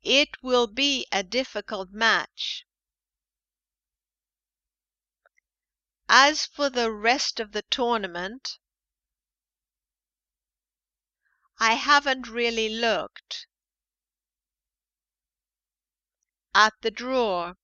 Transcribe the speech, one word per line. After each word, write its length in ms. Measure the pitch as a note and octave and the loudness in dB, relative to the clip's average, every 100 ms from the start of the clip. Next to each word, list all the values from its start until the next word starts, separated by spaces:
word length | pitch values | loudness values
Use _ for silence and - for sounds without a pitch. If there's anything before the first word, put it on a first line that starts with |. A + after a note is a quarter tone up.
"It 380 | - C4 D4 - | 2 0 0 -6
will 240 | B3+ B3 A#3 | 0 0 0
be 400 | A3 C#4+ C4+ - | 0 -2 -2 -4
a 120 | F#3+ | -6
difficult 680 | F3+ A#3 C4 G#3 G3+ G#3+ F#3+ | -2 -4 -4 -8 -8 -10 -8
match." 760 | G3+ A3+ F#3 - - - - _ _ _ _ _ _ _ _ _ _ _ _ _ _ _ _ _ _ _ _ _ _ _ _ _ _ _ _ _ _ _ _ _ _ - | 0 2 2 -2 -10 -10 -10 _ _ _ _ _ _ _ _ _ _ _ _ _ _ _ _ _ _ _ _ _ _ _ _ _ _ _ _ _ _ _ _ _ _ 4
"As 320 | A#3 C#4+ D4+ - | 6 6 4 -8
for 240 | - C#4+ | -4 -2
the 220 | B3+ A3+ | 0 -4
rest 480 | G#3 A3 C4+ - - | 0 0 0 -2 -6
of 140 | G#3+ | -6
the 80 | G#3 | -8
tournament" 1000 | - - A#3+ A#3 F#3+ F3 F#3 B3+ - - _ _ _ _ _ _ _ _ _ _ _ _ _ _ _ _ _ _ _ _ _ _ _ _ _ _ _ _ _ - | -4 -2 0 0 -2 -6 -8 -10 -14 -16 _ _ _ _ _ _ _ _ _ _ _ _ _ _ _ _ _ _ _ _ _ _ _ _ _ _ _ _ _ -2
"I 180 | A3+ A#3 | 0 2
haven't 520 | B3+ C#4+ C#4+ C4 A3+ | 4 4 4 -4 -4
really 400 | A3+ A#3 A3+ A3 | -2 -2 0 -4
looked" 800 | A3 A#3 F#3 - - _ - - _ _ _ _ _ _ _ _ _ _ _ _ _ _ _ _ _ _ _ _ _ _ _ _ _ _ _ _ _ _ | -2 0 0 -4 -14 _ -14 -14 _ _ _ _ _ _ _ _ _ _ _ _ _ _ _ _ _ _ _ _ _ _ _ _ _ _ _ _ _ _
"at 200 | G3 G#3+ _ | 4 4 _
the 100 | A3+ | -6
draw." 640 | G#3+ B3 C4 A3+ F3+ E3+ F#3 | -6 -4 0 0 -2 -6 -10